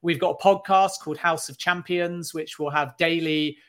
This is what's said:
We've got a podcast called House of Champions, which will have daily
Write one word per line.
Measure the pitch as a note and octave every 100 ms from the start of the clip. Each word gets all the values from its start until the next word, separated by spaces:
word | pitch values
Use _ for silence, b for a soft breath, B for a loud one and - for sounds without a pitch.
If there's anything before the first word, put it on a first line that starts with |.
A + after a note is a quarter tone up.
We've | E3+ D#3
got | F3+ E3
a |
podcast | F#3+ F#3+ F#3+ F#3+ F#3+ -
called | - D3+
House | E3+ D#3+ -
of | C#3
Champions, | - F3+ F3 F3 F3 F3 E3
which | D#3+ D#3 -
will | D3+
have | D3+ C#3+ -
daily | E3 E3+ D#3+ D#3 D3+ C#3+